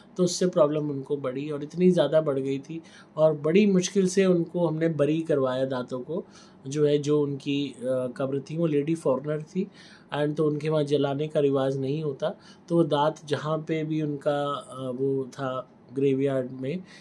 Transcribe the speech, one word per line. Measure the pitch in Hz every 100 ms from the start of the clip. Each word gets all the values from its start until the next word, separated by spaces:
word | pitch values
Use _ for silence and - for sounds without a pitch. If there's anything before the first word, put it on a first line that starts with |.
| - -
तो |
उससे | 180 - 180
problem | 180 147 156 151
उनको | 139 135 143
बढ़ी | 135 131 151
और | 143
इतनी | 147 170 180
ज़्यादा | 170 143 151
बढ़ | 156 135
गई | 135 139
थी | 135 165 - - - 151
और | 156 151
बड़ी | 151 180 214
मुश्किल | 185 180 202 185
से | 196 190
उनको | 175 165 175 165
हमने | 156 165
बरी | 151 143 160
करवाया | 160 147 131 127 135
दांतों | 131 123 127
को, | 123 175 - - - - 139
जो | 147 147
है, | 147
जो | 143 151
उनकी, | 143 139 143 143 139 -
अ, | 123 131 127 123
कब्र | 135 139
थी, | 143 156
वो | 170
lady | 143 147 165
foreigner | 156 127 147 151
थी | 156 180 202 - - - - 143
and | 151 151
तो | 156
उनके | 147 156
वहाँ | 156
जलाने | 143 143 139 139 151
का | 156
रिवाज | 143 135 135 135
नहीं | 135 151
होता, | 156 135 156 208 - - -
तो | 170
वो |
दांत | 156 143 151 151 147
जहाँ | 135 143 156
पे | 156 160
भी | 156 156
उनका, | 151 147 151 143 143
अ, | 139 123 131 131
वो | 123 135 135 127
था | 131 135 127 - - -
graveyard | 127 139 135 139 135 127
में, | 131 131 180 185 -